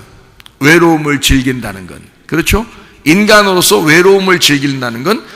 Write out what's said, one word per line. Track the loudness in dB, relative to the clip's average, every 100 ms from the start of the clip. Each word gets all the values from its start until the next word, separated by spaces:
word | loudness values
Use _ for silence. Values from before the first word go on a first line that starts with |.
| -20 -20 -20 -20 -20 _
외로움을 | 0 2 2 0 -2 -4
즐긴다는 | 0 0 0 -6 -8 -12 -16
건. | -20 -20 _ -6
그렇죠? | -4 -2 -4 -6 -16 -20 -6
인간으로서 | 0 2 4 4 4 0 0 0
외로움을 | 2 4 4 2 2 0
즐긴다는 | 0 -2 -2 -6 -8 -6
건 | -6 -6 -8